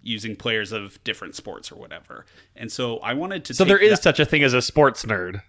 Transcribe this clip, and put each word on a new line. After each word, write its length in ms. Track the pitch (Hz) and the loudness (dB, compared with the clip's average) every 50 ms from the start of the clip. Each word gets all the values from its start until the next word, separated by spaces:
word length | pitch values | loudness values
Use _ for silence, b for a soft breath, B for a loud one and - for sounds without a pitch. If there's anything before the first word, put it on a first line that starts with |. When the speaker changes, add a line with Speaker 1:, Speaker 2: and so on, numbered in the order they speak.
| _ | _
Speaker 1:
using 320 | 117 113 107 104 113 104 | -8 -8 -8 -8 -10 -10
players 360 | - - 117 113 110 107 95 | -6 -4 -2 -2 -2 -4 -4
of 320 | 110 107 101 98 - - _ | -8 -10 -10 -10 -18 -12 _
different 320 | 117 107 - 101 87 - | -8 -8 -8 -10 -14 -14
sports 360 | - - 104 80 - - - | -14 -14 -14 -14 -14 -14 -18
or 40 | - | -18
whatever. 500 | - - - - 85 _ _ - - - b b b b b b | -18 -20 -18 -18 -20 _ _ -20 -20 -20 b b b b b b
And 160 | - 120 113 | -16 -14 -12
so 260 | - - 127 120 117 113 | -8 -6 -6 -6 -6 -6
I 140 | - 110 123 | -4 -4 -4
wanted 320 | 139 170 - 196 180 - | -4 -4 -6 -8 -10 -10
to 80 | - 165 | -10 0
Speaker 2:
So 100 | - 190 | 0 4
Speaker 1:
take 60 | 180 | 4
Speaker 2:
there 80 | 202 | 6
is 140 | 196 196 214 | 6 6 6
Speaker 1:
that 120 | 208 - - | 4 6 4
Speaker 2:
such 160 | 175 143 - | 2 4 4
a 60 | 151 | 2
thing 180 | - - 151 143 | 2 2 4 4
as 100 | 135 123 | 4 4
a 80 | 127 | 2
sports 440 | 120 - - 151 147 135 120 - - | 0 0 4 4 4 4 4 0 -4
nerd 360 | 110 110 95 90 90 92 101 - | -4 -2 -2 -4 -6 -8 -12 -14